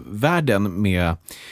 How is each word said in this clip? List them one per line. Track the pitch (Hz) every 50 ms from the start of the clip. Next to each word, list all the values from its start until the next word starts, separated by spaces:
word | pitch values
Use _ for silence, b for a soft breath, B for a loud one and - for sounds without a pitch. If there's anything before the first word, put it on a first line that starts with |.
| - -
världen | - 107 127 156 175 175 156 131 104 98 104 101 85 95
med, | 104 98 92 87 90 85 82 - B B B B B B